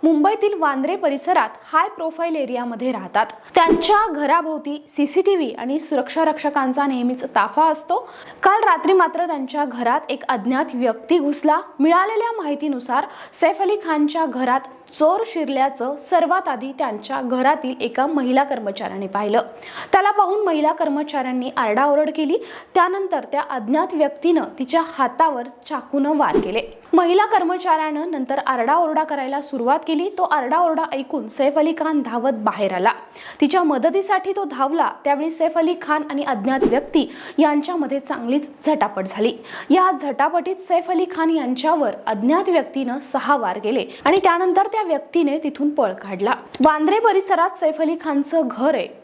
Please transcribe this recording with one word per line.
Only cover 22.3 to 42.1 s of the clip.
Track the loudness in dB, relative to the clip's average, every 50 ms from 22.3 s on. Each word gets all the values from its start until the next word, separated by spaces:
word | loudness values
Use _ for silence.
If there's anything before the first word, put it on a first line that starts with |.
| 0 -2 -4 -6 -16 -18 -18 -2 _
त्यानंतर | 2 2 4 2 -2 -4 -2 -4 -4 -4 -2
त्या | -4 -4 -4 -2
अज्ञात | -6 -6 -2 0 0 0 0 0 0
व्यक्तीनं | 0 0 0 0 -2 0 2 2 2 0 -2 -6 -10
तिच्या | -6 0 0 0 0 0 -2
हातावर | -2 -2 -2 2 2 2 2 2 -2 -8 -10 -14 -20 -14 -10
चाकूनं | -10 -10 -8 -4 -2 0 0 2 2
वार | 2 2 2 2
केले. | 0 0 0 -4 -4 -4 -6 -14 -20 -6 2 2
महिला | 4 4 4 4 4 4
कर्मचाऱ्यानं | 4 2 2 2 2 -2 -2 0 0 2 2 2 -2 -4 -4 -4 -4
नंतर | -4 -6 -4 -2 -2 -2 0
आरडाओरडा | -2 0 0 2 2 4 4 2 2 0 0 -2
करायला | -2 -4 -6 -4 -4 -6 -6
सुरुवात | -6 -6 -6 -2 0 2 2 0 0
केली. | -2 -2 0 -2 -2 -2
तो | -2 0
आरडाओरडा | 0 0 0 0 0 2 2 2 2 2 0 -2 -2 -4
ऐकून | -6 -6 -4 -6 -6 -6
सैफ | -8 -2 0 0 2 2
अली | 2 2 2 0
खान | -2 -2 0 0 0
धावत | -2 -2 -4 -2 0 0 -2
बाहेर | 2 0 -2 0 0 -2 -2 0
आला. | 2 2 2 2 0 -10 -20 -20 -18 -18 -18 -2 0
तिच्या | 0 2 2 2 2
मदतीसाठी | 2 0 2 0 0 0 0 0 0 0 0 0 -2
तो | -4 -4 -4
धावला. | -6 -2 -2 -2 0 2 0 0 0 -2 -4 -2
त्यावेळी | -2 0 0 -2 -4
सैफ | -2 -2 -2 0 2
अली | 2 2 2 0 -2
खान | -2 -2 -2 -2 -2 -4
आणि | -6 -4 -4
अज्ञात | -2 -4 -2 -2 -2 0 2 2
व्यक्ती | 2 2 0 -2 0 0 0 0 0 -6 -16 -16 -8 2
यांच्यामध्ये | 2 2 4 4 0 -2 -2 -4 -4 -2 -2 -4 -6
चांगलीच | -4 -6 -8 -6 -2 -2 -2 -2 -2 -4 -16 -4 0
झटापट | 0 2 2 0 -2 -2 -6 -6
झाली. | -6 -2 0 0 0 0 -2 -12 -16 -14 -14 0 2
या | 4 4 6 4 2 0
झटापटीत | -4 -6 -2 0 0 2 2 -2 -2 -2 -6
सैफ | -8 -2 0 0 0 2 0
अली | 0 0 0 -2 -2
खान | -2 0 2
यांच्यावर | 2 0 0 -2 -4 -2 0 0 2 2 0 -2 -2 -4 -4
अज्ञात | -4